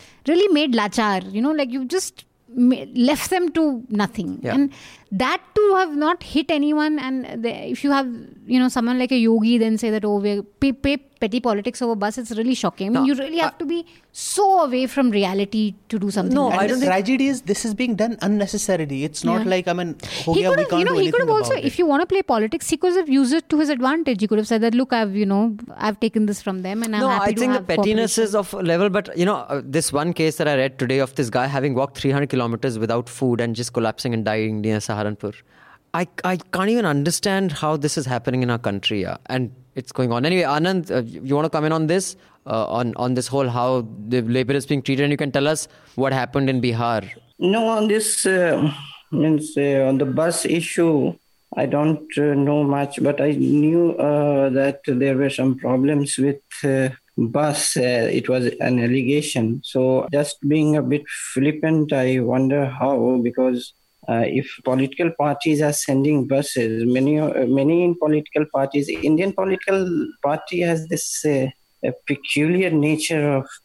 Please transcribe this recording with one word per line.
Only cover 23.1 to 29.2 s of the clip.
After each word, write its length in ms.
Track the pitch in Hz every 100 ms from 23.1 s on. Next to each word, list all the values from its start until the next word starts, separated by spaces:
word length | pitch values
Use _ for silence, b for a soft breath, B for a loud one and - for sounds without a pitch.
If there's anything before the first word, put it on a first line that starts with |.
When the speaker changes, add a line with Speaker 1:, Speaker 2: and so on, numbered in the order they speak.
| 269 254
Speaker 1:
it 160 | 320 -
to 120 | 302
his 100 | 294
advantage. 500 | 262 262 320 302 208
He 60 | 214
could 120 | 214
have 100 | 214
said 120 | 226
that, 120 | 233
"Look, 180 | 240 262
I've, 220 | 240 208 196
you 100 | 196
know, 240 | 196 226 214 240 -
I've 220 | 214 202
taken 260 | 226 220 208
this 160 | 202
from 200 | 202 185
them 200 | 185 214
and 120 | 226
I'm 80 | 214
Speaker 2:
No, 60 | 262
Speaker 1:
happy 220 | 202 202
Speaker 2:
I 20 |
Speaker 1:
to 80 | 220
Speaker 2:
think 120 | 254
Speaker 1:
have 140 | 254 185
Speaker 2:
the 100 | 214
pettiness 400 | 208 214 220 226
Speaker 1:
cooperation." 80 |
Speaker 2:
is 100 | 220
of 180 | 208 180 196 170
level, 180 | 170 202
but, 260 | 196 -
you 80 | -